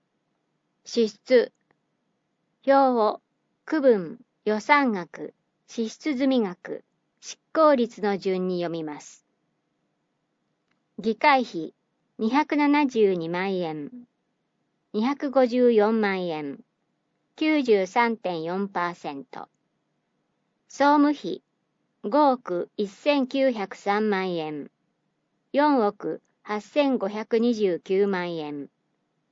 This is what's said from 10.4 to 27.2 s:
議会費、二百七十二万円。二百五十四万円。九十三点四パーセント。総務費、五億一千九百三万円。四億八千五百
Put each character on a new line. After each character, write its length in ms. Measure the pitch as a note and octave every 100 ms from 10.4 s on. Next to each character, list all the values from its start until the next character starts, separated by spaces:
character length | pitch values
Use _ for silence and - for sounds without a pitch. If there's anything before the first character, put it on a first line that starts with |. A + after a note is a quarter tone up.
| _ _ _ _ _ -
議 160 | G#3
会 300 | G#3+ D4+ C4+
費、 300 | B3 E3+ D#3 - _ _ _ -
二 100 | A3
百 280 | C4+ D4+ D4+
七 300 | D4 D4 C#4+
十 260 | A3+ G3+
二 140 | F3+ E3
万 280 | F3 F#3+ F#3+
円。 520 | E3 D#3 C#3+ B3 A#3+ _ _ _ _ _ _ _ _
二 120 | G#3
百 260 | A#3+ C#4 C#4+
五 160 | C4 B3+
十 240 | B3 B3
四 300 | A3+ G#3 A3+
万 260 | G3+ F#3+ F3+
円。 380 | D#3 D3 C3+ _ _ _ _ _ _ _ -
九 260 | D#4 D4+
十 240 | B3 G#3 F#3
三 300 | A#3+ A#3 A3+
点 260 | F#3 E3+
四 240 | E3 F#3 G3
パ 220 | G3 F3
ー 60 | E3+
セ 160 | D#3+
ン 120 | C#3
ト。 240 | C3+ - - _ _ _ _ _ _ _ _ _ _ _ _
総 320 | - C#4 D4
務 120 | C#4+
費、 320 | C#4+ F3+ - _ _ _ _ _ _
五 300 | G#3 C4+ D4
億 360 | B3 - F3 - -
一 120 | G3+
千 400 | - D4 C#4+ C4
九 240 | C#4 C4+
百 240 | A3 F#3+ -
三 340 | G3 G3+ G#3+
万 240 | F#3+ F#3
円。 340 | F3 D#3 D3+ - _ _ _ _ _ _ _ _
四 260 | B3+ D4 C#4
億 420 | G#3 G3+ E3 E3 _ _
八 180 | - G#3
千 380 | - D4 C#4 B3+
五 100 | G3
百 300 | G#3